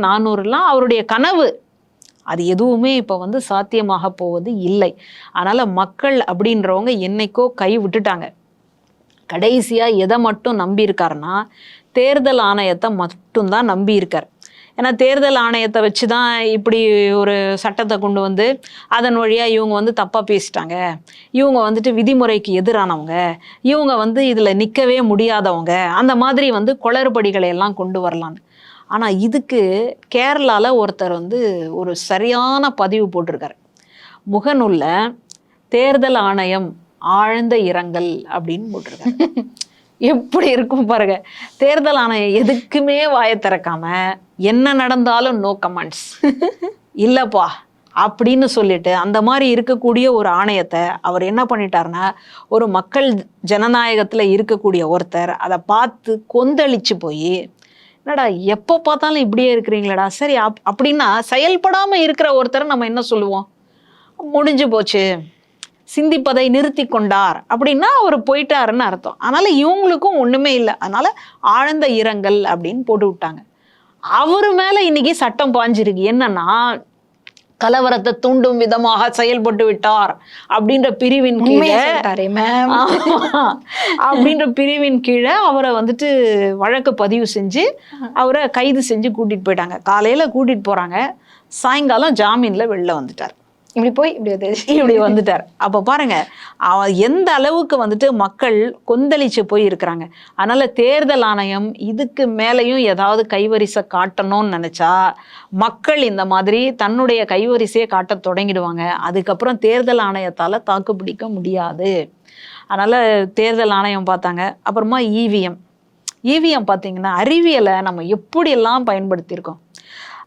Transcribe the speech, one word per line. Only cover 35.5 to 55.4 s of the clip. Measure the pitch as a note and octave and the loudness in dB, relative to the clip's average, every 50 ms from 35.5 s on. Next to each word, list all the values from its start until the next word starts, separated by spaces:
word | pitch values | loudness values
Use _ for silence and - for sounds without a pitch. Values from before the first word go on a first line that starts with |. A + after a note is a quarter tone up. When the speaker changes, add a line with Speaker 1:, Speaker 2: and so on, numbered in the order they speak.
| _ _ _ _ | _ _ _ _
Speaker 1:
"தேர்தல் | - A#3+ B3+ C4+ C#4 C#4 B3+ C4 B3+ | 0 2 2 4 4 2 2 2 2
ஆணையம் | A#3 G3+ G3 G3 G3 F#3+ F#3 F#3 F#3+ F#3+ E3 - - _ _ _ _ - E3 F#3 | 2 2 0 0 0 0 0 -2 -2 -4 -6 -10 -14 _ _ _ _ -2 0 2
ஆழ்ந்த | G3 G#3+ A3 A3+ A#3 A#3 A#3 A#3+ | 2 2 2 0 -2 0 0 2
இரங்கல்" | A#3 G3+ F3+ F3 F3 F3 F3 E3+ F3 F3 F3 E3 - - | 2 2 0 -2 -2 -4 -4 -6 -4 -4 -4 -6 -8 -10
அப்படின்னு | - - F3+ E3 E3 E3 F#3 A3 A3+ G3+ | -8 -8 -8 -6 -6 -6 -8 -8 -10 -12
போட்டிருக்காரு. | - - - - - - B3 B3 | -12 -12 -14 -18 -6 -6 -6 -2
<laughs> | B3+ E4 - - B3 G#3+ - - - - - _ _ _ _ _ | -2 -2 -2 -2 -8 -8 -8 -14 -18 -18 -18 _ _ _ _ _
எப்படி | _ - B3 D#4 A#3+ B3+ - - F#4 F4+ C#4+ | _ 0 2 2 0 -2 -2 0 2 2 2
இருக்கும் | B3+ B3 A#3+ B3 C4+ C4 B3 | 2 0 0 -2 -2 -2 0
பாருங்க. | G#3 A#3 A3 G#3 F#3+ F#3+ F#3 - - - - - - - | 0 2 0 2 0 -2 -4 -6 -16 -20 -20 -20 -20 -4
தேர்தல் | _ C4+ C#4 D4 D#4+ C#4 D4+ C#4+ | _ 2 2 2 2 2 0 0
ஆணையம் | C4+ A#3+ A3+ A3+ G#3+ G#3 G#3 G3 | 0 0 0 0 -2 0 0 2
எதுக்குமே | A3 B3+ G#3 C4+ A#3+ - - - D4 C#4+ C#4+ C#4+ C#4+ D4+ D4+ | 2 2 2 0 0 -4 -4 -2 0 0 2 0 0 0 2
வாயை | C#4 C4 A#3 A3 A3+ | 2 2 2 2 0
திறக்காம | G#3 - G3 F#3+ F3 F3 E3+ E3 D#3+ E3 E3+ F3 F#3 F#3 F#3+ F#3+ F#3 _ _ _ | 0 0 -2 -2 -2 -2 -6 -6 -6 -6 -4 -4 -2 -2 -4 -6 -8 _ _ _
என்ன | - F#3 G3+ A3 B3 C4 C#4+ C#4 | -2 0 2 4 4 4 4 2
நடந்தாலும் | C4+ C4 B3 B3+ B3+ A#3+ B3 A#3 A#3 B3 C4 B3 G#3+ G3 | 2 2 2 2 2 2 2 2 2 2 0 -2 0 -2
no | G3+ G3 G3 - | -2 -2 -2 -6
comments | F3 F3+ F3 D#3 D#3+ - - - - - - - C#4+ - C4 E4+ - - | -6 -6 -6 -10 -10 -12 -14 -16 -16 -8 0 0 0 0 0 -4 -4 -4
<laughs> | - E4+ F#4+ A4 _ _ _ _ - G3+ | -6 -10 -12 -12 _ _ _ _ 0 2
இல்லப்பா | B3 B3+ C4 B3+ G#3+ G#3 G3 F3 - - - - _ _ _ _ _ _ | 2 4 2 0 2 2 2 2 0 -2 -12 -18 _ _ _ _ _ _
அப்படின்னு | - F#3+ G#3+ G#3 - - A#3+ B3+ C4 C4+ | 0 0 0 0 0 2 2 4 4 2
சொல்லிட்டு | B3+ C4 A#3 G#3 G3 F#3 F3 E3 F3 F3+ | 2 2 0 2 2 0 0 0 0 0
அந்த | F3+ F3 G3+ G#3 A3 | 0 0 0 0 2
மாதிரி | G#3+ A#3 C4+ C#4 C#4 B3+ | 2 2 2 2 2 2
இருக்கக்கூடிய | A#3+ A#3 A#3 B3+ B3+ A#3+ B3 A#3+ A#3 A#3+ B3 C4 | 2 0 0 0 -2 0 0 0 2 2 2 2
ஒரு | B3 A3+ A#3+ F#3+ | 2 2 2 2
ஆணையத்தை | F3 F3 G3 G#3+ G#3 F#3+ F3 F3+ - E3 E3+ F3 - - | 0 2 0 0 0 0 -2 -2 -2 -2 -2 -2 -4 -4
அவர் | - F3+ F3+ F3+ F3+ | -6 -4 -2 -2 -2
என்ன | F#3+ G#3 A#3+ B3+ | 0 0 0 0
பண்ணிட்டாருன்னா, | A#3 B3 G#3+ G3+ F#3+ F#3 F3 E3 E3+ E3+ F3 F#3 F#3+ F#3 - - - - - - | 0 -2 -2 -2 0 0 -2 -2 -2 -4 -4 -4 -4 -4 -6 -18 -20 -20 -20 -8
ஒரு | _ - A3+ A#3 | _ 0 0 0
மக்கள் | G#3+ F#3+ F#3 F3+ - - C#4 C#4 C4+ A3+ G3 - - _ _ - | 2 0 -2 -2 0 -2 0 2 2 0 -2 -4 -10 _ _ -4
ஜனநாயகத்துல | E3+ G#3 G#3 G#3+ A#3 A#3+ A#3+ A#3+ A#3 A3+ G#3+ G#3 G3+ - A3 G#3 | -2 0 0 2 2 2 2 2 2 0 0 0 0 0 0 2
இருக்கக்கூடிய | G3 F#3+ G#3 A3 A3 A3+ G3+ G#3+ G3+ F#3 F3 E3 | 2 2 2 2 0 -2 0 0 0 0 2 0
ஒருத்தர் | D#3 E3+ F3+ F3+ F3+ - E3+ F3 F3 F3 | 0 0 -2 -2 -2 -4 -4 -4 -4 -6
அதை | - | -6